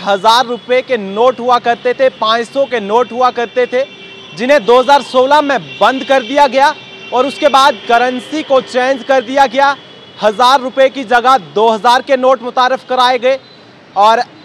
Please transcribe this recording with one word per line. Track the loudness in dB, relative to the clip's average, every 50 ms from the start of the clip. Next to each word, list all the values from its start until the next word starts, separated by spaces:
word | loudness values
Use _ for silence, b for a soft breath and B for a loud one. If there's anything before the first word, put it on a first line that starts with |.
| -4
हजार | -4 -2 0 2 2 2 2 0
रुपए | -2 -6 -10 -4 -2 -2 -2 -2
के | -2 -6
नोट | -6 -6 -6 -4 0 0 0 0 0
हुआ | -2 0 0 0
करते | 0 -2 -4 -2 -2 -4 -2
थे, | 0 0 -2
पाँच | -2 -2 -2 -2 -2 -2 -4 -4
सौ | -4 -4 -4
के | -2 -2 -6
नोट | -4 0 0 0 0 -2 -2
हुआ | -2 -2 0
करते | 0 -2 -6 -4 -2 -2 -2
थे, | -2 -2 -6 -6 -6 -10 -20 -20 -20 -20 -20 -20 -18 -10
जिन्हें | -6 -2 0 0 0 2
दो | 2 2 2
हज़ार | 4 4 2 2 0
सोलह | 0 0 0 2 2 2 2
में | 2 0 -2 -4 -6 -8 -4 0
बंद | 0 0 0 -2 -2
कर | 0 0 0 0
दिया | -2 0 2 2
गया | 2 2 2 0 0 0 -4 -12 -20 -20 -20 -14 -6 -2
और | -2 -2
उसके | -2 -2 -2 -2 2
बाद | 4 4 4 2 2 -2 -2 0
करेंसी | 0 0 0 0 -4 -6 -10 -8 -8 -8 -4
को | 0 0 0
चेंज | 0 -2 -4 -2 -2 -2 -2 -4 -2
कर | 0 0 0
दिया | 0 -2 0 0 0
गया। | 0 2 0 0 0 0 -4 -10 -20 -20 -20 -20 -20 -10 -2 -2
हजार | -2 0 2 2 2 2 2
रुपए | 0 -2 0 0 0 0
की | 0 -4 -6
जगह | -2 0 0 2 2 2 2
दो | 0 -4 -2 0 0 2
हज़ार | 0 2 2 2 2 2 2
के | 0 -2
नोट | 0 2 0 0 0 -2
मुतारफ | -6 -2 -2 0 0 -2 -4 -4 -4
कराए | -2 0 0 0 0 0
गए | 0 -2 -2 -2 -6 -16 -20 -20 -20 -20 -20 -20 -20 -10 -2
और | 2 2 2 2 2 -2 -6 -10 -18